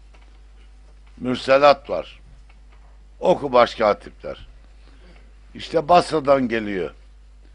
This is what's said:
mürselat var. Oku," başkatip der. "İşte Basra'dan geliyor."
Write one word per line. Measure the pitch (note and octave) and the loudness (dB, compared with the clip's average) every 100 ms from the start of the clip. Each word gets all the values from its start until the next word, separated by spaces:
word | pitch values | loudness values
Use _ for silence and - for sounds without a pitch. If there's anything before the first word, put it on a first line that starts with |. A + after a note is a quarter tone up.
| - - - - - - - - - - - - | -20 -20 -20 -20 -20 -20 -20 -20 -20 -20 -20 -12
mürselat | B2 A#2+ - C3+ C#3+ C3+ - | -8 -6 0 4 6 4 -2
var. | F2 - - - - - - - - - - - - | -8 -8 -18 -20 -20 -20 -20 -20 -20 -20 -20 -20 -6
Oku," | F3+ F3 C#3+ | -2 -2 0
başkatip | B2 A2+ - G#2+ G2 - - | 2 2 2 -2 -2 -6 -18
der. | C#2+ C2 - - - - - - - - - - - A#2+ | -16 -16 -18 -20 -20 -20 -20 -20 -20 -20 -20 -20 -20 -20
"İşte | - D#3+ D3+ | -6 -6 2
Basra'dan | F3 E3+ D#3 C#3 C#3 B2 | 2 2 -2 0 0 0
geliyor." | A2+ G#2 F#2+ D#2 - - - - - - | -4 -4 -6 -8 -12 -20 -20 -20 -20 -20